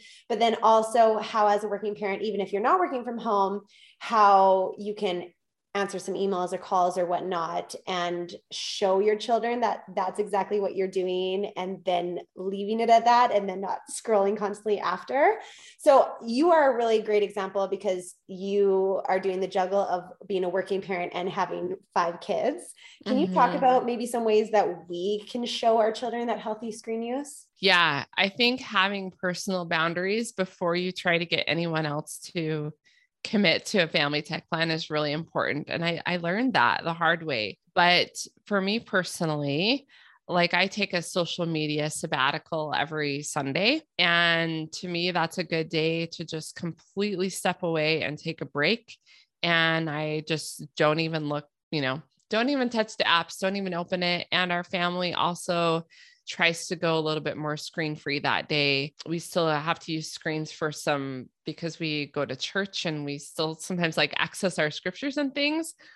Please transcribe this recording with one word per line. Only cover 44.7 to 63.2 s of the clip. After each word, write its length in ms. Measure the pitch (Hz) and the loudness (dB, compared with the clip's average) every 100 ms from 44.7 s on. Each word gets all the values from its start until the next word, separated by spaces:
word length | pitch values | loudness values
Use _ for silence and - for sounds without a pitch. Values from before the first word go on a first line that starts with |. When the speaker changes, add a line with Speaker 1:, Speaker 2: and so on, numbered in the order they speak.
Speaker 2:
to 140 | - 180 | -8 -6
me, 240 | 170 180 | -2 0
that's 260 | 175 165 - | 0 -2 -4
a 60 | |
good 260 | 160 165 160 | -4 -2 -2
day 360 | 160 160 165 165 | 0 0 0 -4
to 160 | - | -8
just 320 | 160 156 - - | -8 -8 -10 -8
completely 760 | 170 160 _ 196 208 180 190 | -8 -10 _ -4 -4 -2 -4
step 340 | - 190 180 | -2 -2 -2
away 400 | 175 160 151 160 | -2 0 2 0
and 140 | - 147 | -2 -6
take 240 | 160 - | -8 -8
a 40 | 135 | -6
break. 500 | 147 151 226 _ - _ - _ - | 0 2 0 _ -20 _ -20 _ -6
And 480 | 170 165 165 165 160 | 0 2 4 2 0
I 340 | 147 156 156 151 | -2 -2 -4 -2
just 360 | 156 - - 156 - | -4 -4 -12 -12 2
don't 240 | 151 160 | 4 4
even 300 | 160 160 147 | 0 -2 -2
look, 180 | 147 - _ - | -4 -6 _ -6
you 100 | 156 | -2
know, 200 | 135 160 - _ - | -2 -4 -8 _ -4
don't 200 | 214 247 | 0 0
even 200 | 277 247 | 0 0
touch 260 | 226 220 - | 0 -2 0
the 80 | - | 2
apps, 340 | 170 165 - | 2 0 -4
don't 160 | 190 202 | -2 -2
even 180 | 190 | -4
open 300 | 170 170 180 | -4 -4 -2
it. 240 | 180 175 - | 0 -2 -2
And 200 | 170 180 | 0 0
our 120 | 175 | -2
family 500 | 175 185 175 180 180 | -4 -2 -2 -2 -4
also 720 | - 160 175 - 170 170 165 165 - - _ - | 0 -2 -2 -2 0 2 0 -4 -20 -20 _ -14
tries 380 | - 170 165 - | 0 0 0 -6
to 80 | 170 | -2
go 240 | 165 160 | 0 0
a 20 | |
little 220 | 156 156 | 0 -2
bit 140 | 147 - | -4 -6
more 200 | 151 151 | -6 -6
screen 380 | - - 156 151 | -8 -6 -6 -6
free 240 | 147 143 | -4 -2
that 280 | 139 98 - | 0 0 0
day. 460 | 151 143 139 147 _ - | 0 2 0 -2 _ -8
We 100 | 170 | -6
still 320 | - 180 165 | -4 0 0
have 300 | 147 160 165 | 0 -2 -6
to 120 | - | -4
use 200 | 156 156 | -6 -6
screens 400 | - 165 156 156 | -8 -6 -4 -6
for 200 | - 151 | -6 -6
some, 580 | 147 - 143 135 131 - _ | -4 -2 -2 -4 -8 -12 _
because 360 | - 151 165 - | -12 -8 -8 -6
we 260 | 160 147 143 | -4 -4 -4
go 180 | 147 | -6
to 120 | 139 139 | -6 -6
church 500 | - 196 196 - 175 | -6 -4 -6 -6 -6
and 180 | 151 | -4
we 140 | 143 | -6
still 380 | 143 | -8